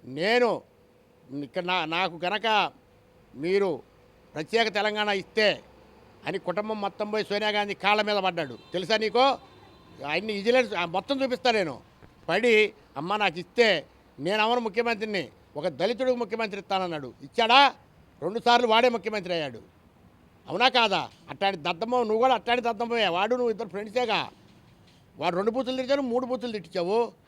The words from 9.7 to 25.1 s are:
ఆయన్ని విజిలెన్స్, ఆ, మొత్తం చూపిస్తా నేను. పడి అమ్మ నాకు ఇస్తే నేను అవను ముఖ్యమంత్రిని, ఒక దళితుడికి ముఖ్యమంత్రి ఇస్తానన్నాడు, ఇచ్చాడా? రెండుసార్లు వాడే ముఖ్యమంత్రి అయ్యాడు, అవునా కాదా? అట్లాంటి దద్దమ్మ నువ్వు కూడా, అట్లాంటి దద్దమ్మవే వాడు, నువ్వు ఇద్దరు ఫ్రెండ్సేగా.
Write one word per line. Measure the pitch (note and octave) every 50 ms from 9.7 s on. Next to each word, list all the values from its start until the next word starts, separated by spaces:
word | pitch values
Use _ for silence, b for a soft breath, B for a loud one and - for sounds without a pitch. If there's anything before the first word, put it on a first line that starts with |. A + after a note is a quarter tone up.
| - - - - - - C3
ఆయన్ని | C#3+ D3+ F3 G3+ A3 G#3+
విజిలెన్స్, | G3+ G3 A#3 A#3+ C4 B3 G#3 G#3
ఆ, | F3 F3
మొత్తం | E3+ E3 F#3+ F#3+ - C#4 C4+ C4+
చూపిస్తా | B3+ B3+ B3 - B3+
నేను. | A3+ G#3+ F#3 D#3 B2+ G#2+ - - _ _ - - _ - - -
పడి | E3 G3 A3+ A#3+ A3+ G#3+ G#3+ G3 - - - _ _
అమ్మ | C3+ D3+ F3+ G3+
నాకు | G#3+ G#3 F#3+ D3+ F3
ఇస్తే | E3+ - _ - A#3 A3 F#3 D#3 - - _ _ _ _ _ -
నేను | C#3 E3+ G#3 G#3+ G#3+
అవను | A3 A#3+ B3
ముఖ్యమంత్రిని, | A#3 A3 F3+ A3+ A#3 A#3 A#3 G3 A3 A3 G#3 F#3 C#3+ A2 - _ _ _ _
ఒక | C#3+ D3
దళితుడికి | F3+ C#3+ B2 F3+ G#3 A#3+ G#3 C4 B3+ B3+
ముఖ్యమంత్రి | A#3+ A#3+ F#3 A3 A3 A3+ G#3 G#3 G3+
ఇస్తానన్నాడు, | F#3+ _ G3 F#3+ F#3 F3 E3 D3+ C3+ B2 - _ C3+
ఇచ్చాడా? | C#3 _ - A3+ A3 A#3+ C4+ C#4+ C4 - - - _ _ _ - _ _ _
రెండుసార్లు | C#3+ F3 G#3 A#3 - A#3+ A#3+ A#3+ B3
వాడే | A3+ A3 A3+ A#3+ B3+
ముఖ్యమంత్రి | A#3 A3 - A3 G#3+ G#3 F3 F3+ F3
అయ్యాడు, | E3 D3+ C3+ A#2 G#2+ - - _ _ _ _ _ _ _ - _ _ _ _ _ _ _ -
అవునా | D3 F#3 A#3+ C4
కాదా? | - B3 A#3 G#3+ F#3+ E3 C3+ A2 - - - -
అట్లాంటి | - - G3 G3 G3 E3+
దద్దమ్మ | C#3+ F3 F3+ E3 A3+ A3+ B3
నువ్వు | B3 A#3+ G#3+ G#3+
కూడా, | A3 A#3+ C4 B3+
అట్లాంటి | G#3+ - A#3+ A#3+ B3 A3
దద్దమ్మవే | A#3 A#3 G3+ A#3+ A3+ A#3 A#3 G#3+
వాడు, | F#3 E3 F3+ G3 A3 B3+
నువ్వు | B3 B3 A#3
ఇద్దరు | A3 F#3 A3+
ఫ్రెండ్సేగా. | F3+ D#3+ G3 G#3+ A3 G3 B3+ B3 A3 G#3 E3+ C3+ - - - - - - - _ _ - _ _ - _ _ _ _